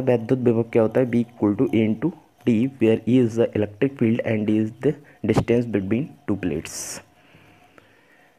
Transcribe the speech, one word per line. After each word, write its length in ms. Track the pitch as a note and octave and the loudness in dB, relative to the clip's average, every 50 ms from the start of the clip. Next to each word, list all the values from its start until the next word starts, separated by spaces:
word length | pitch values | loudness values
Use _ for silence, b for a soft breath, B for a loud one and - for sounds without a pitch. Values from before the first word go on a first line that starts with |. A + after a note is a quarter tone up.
| C3 B2+ | 4 2
वैद्युत 320 | B2 A#2 A2+ A2 C3 C3 | 0 0 2 0 -2 2
विभव 240 | A#2+ A#2+ A2+ A2+ A2+ A2+ - | 2 2 2 2 0 0 2
क्या 80 | A#2+ | 2
होता 180 | A2 A2 A2+ B2 | 2 2 2 0
है? 60 | C3 A#2+ | 0 2
B 120 | A2+ A#2+ A#2 | 0 -2 -2
equal 320 | - - - A2+ G#2 G#2 G2+ | -2 -4 -2 0 0 2 0
to 80 | C3+ - | 0 0
E 140 | - A2 A2 G#2+ | 2 0 2 0
into 240 | A2 G#2+ - E3 - - _ _ _ _ - A#2+ | 0 -2 -4 -6 -6 -6 _ _ _ _ -2 0
D, 80 | A#2 G#2+ A#2+ C3+ C3+ - | 0 2 0 -2 -2 0
where 180 | A#2 A2 A2 G#2+ - A2 | 2 2 2 2 0 2
E 100 | B2 C3 B2 | 2 2 2
is 140 | A2+ A2 A2+ | 2 2 0
the 80 | A#2 - - | 0 0 0
electric 420 | G#2 G#2 G2+ - - C#3 C3+ C#3 - | -2 -4 -4 -2 -2 -2 -2 0 0
field 220 | B2 A2+ A2+ B2 - - | 0 0 0 0 -2 -2
and 160 | A2+ G#2+ G#2 G#2 | -2 -2 0 0
D 80 | G#2+ A2 A2 | 0 0 0
is 80 | A2 A2+ - - | -2 -6 -4 -4
the 80 | C#3 D3+ - b b b b b G#2+ | -4 -4 -4 b b b b b 0
distance 380 | A2 B2 A2 - A#2 A#2+ A#2+ A#2 G#2 | 0 0 2 2 0 0 0 -2 -4
between 300 | G#2 G2 G2 G#2+ A#2+ D#3 - - - _ - | -4 -2 -2 -2 -4 -4 -8 -12 -14 _ -6
two 100 | G#2 - - | -6 -4 -4
plates। 320 | F2 D2 E2 - - - - - - - - - b b b b b b b b b b b b b b b b b b b b b b b b b b | -4 -4 -4 -8 -10 -14 -14 -14 -14 -14 -16 -18 b b b b b b b b b b b b b b b b b b b b b b b b b b